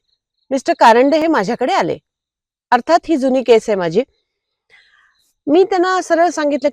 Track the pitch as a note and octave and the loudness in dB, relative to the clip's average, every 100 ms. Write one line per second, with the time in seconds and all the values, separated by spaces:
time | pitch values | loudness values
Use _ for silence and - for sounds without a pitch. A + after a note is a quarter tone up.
0 | _ _ _ _ _ C4+ - E4 C4 A#3 | _ _ _ _ _ -6 -4 2 4 4
1 | C#4 D#4 D#4+ C#4 F#3+ A#3+ C4+ F#4 F3 - | 2 0 0 -2 -2 -4 -2 -2 -4 -8
2 | _ _ _ _ _ _ _ A#3+ - E4 | _ _ _ _ _ _ _ -2 0 -2
3 | - D4+ C4 C4 A#3+ A3+ - G3 F3 F3+ | 0 -2 0 -2 2 2 2 -4 -2 -4
4 | C4+ _ _ _ _ _ _ _ _ _ | -4 _ _ _ _ _ _ _ _ _
5 | _ _ _ _ - E4 F#4+ F#4 F#4 F#4 | _ _ _ _ -2 0 2 0 -2 -2
6 | E4+ E4 F4 D#4 D4 C#4+ D4 | -2 0 0 -2 -4 -2 -4